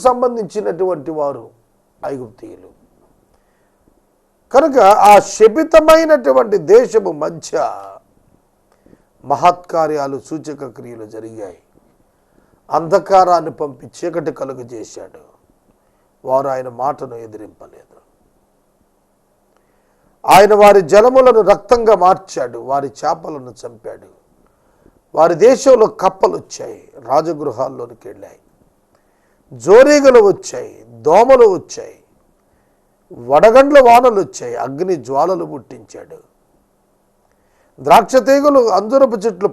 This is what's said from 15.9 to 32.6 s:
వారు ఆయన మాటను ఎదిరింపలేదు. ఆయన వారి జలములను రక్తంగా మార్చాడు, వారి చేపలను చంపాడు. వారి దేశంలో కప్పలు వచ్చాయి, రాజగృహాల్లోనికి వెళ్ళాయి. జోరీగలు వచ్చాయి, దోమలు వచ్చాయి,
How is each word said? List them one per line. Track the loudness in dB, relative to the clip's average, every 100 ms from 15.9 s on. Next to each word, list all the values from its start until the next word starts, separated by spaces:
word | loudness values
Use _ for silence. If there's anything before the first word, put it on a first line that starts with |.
| _ _ _
వారు | -6 -6 -4
ఆయన | -8 -12 -8
మాటను | -8 -8 -14 -18 -20
ఎదిరింపలేదు. | -20 -20 _ -20 _ _ _ _ _ _ _ _ _ _ _ _ _ _ _ _ _ _ _ _ _ _ _ _ _
ఆయన | 2 4 6 6
వారి | 6 4 4
జలములను | 2 4 4 4 4 2
రక్తంగా | 0 0 0 2 2 2
మార్చాడు, | 0 -6 -10 -10 -12 -8
వారి | -8 -8 -8
చేపలను | -8 -8 -12 -18 -18 -20
చంపాడు. | -20 -20 -20 -20 _ _ _ _ _ _ _ _ _ _ _
వారి | -2 0 2 2
దేశంలో | 2 2 2 2 -2
కప్పలు | -6 -2 -4 -4
వచ్చాయి, | -14 -18 -18 -18 _ -20 -4
రాజగృహాల్లోనికి | -4 -4 -8 -10 -8 -10 -10 -18 -20 -20
వెళ్ళాయి. | -20 -20 _ _ _ _ _ _ _ _ _ _ _ _
జోరీగలు | -8 4 6 6 4 4 4 4
వచ్చాయి, | 0 -8 -14 -16 -20 -20 -8 0
దోమలు | 2 4 4 4 2
వచ్చాయి, | -8 -18 -20 -20 _ _ _ _ _ _